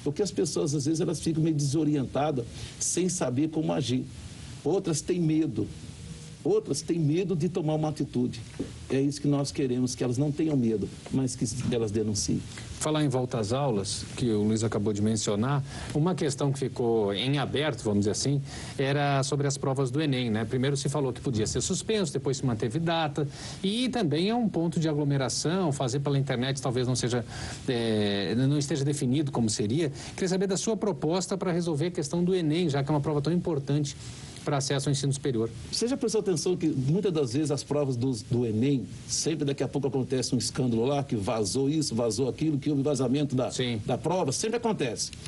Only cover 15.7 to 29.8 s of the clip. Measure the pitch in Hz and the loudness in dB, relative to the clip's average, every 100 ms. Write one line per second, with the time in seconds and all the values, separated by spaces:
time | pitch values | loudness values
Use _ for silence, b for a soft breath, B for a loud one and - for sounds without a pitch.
15.7 | B B 151 165 151 156 - 143 131 127 | B B 0 2 2 0 0 0 0 -2
16.7 | - 120 113 101 98 127 143 110 135 151 | 0 2 4 2 2 0 0 0 0 0
17.7 | 113 110 101 101 95 135 143 139 B B | -2 0 2 2 2 2 0 -2 B B
18.7 | - 135 143 143 139 135 143 139 139 135 | -2 0 2 2 2 2 0 0 0 -2
19.7 | 131 135 135 156 127 123 107 110 127 131 | 0 0 2 2 2 2 0 0 0 0
20.7 | 139 147 151 135 123 143 110 - 127 - | 0 0 0 -2 -2 -2 0 0 0 0
21.7 | 180 - 214 165 135 139 131 135 110 120 | -2 0 0 0 0 -2 0 0 0 0
22.7 | 139 170 165 156 147 143 B B B 190 | 0 0 0 0 -2 -4 B B B -2
23.7 | 226 254 247 175 147 196 233 220 165 170 | 0 0 0 2 2 2 2 2 2 0
24.7 | 170 160 147 143 139 123 - 147 185 170 | 2 2 2 2 2 0 0 0 2 2
25.7 | 135 135 139 143 139 135 123 131 135 135 | 0 0 0 2 2 2 0 0 -2 -2
26.7 | 123 123 123 123 120 110 B B B - | 0 0 0 0 0 -2 B B B -2
27.7 | 120 113 107 104 101 90 113 135 147 139 | 0 2 2 2 0 0 2 4 2 0
28.7 | 156 139 143 131 139 143 127 110 107 104 | 0 0 0 2 2 0 0 0 0 0
29.7 | 135 | 0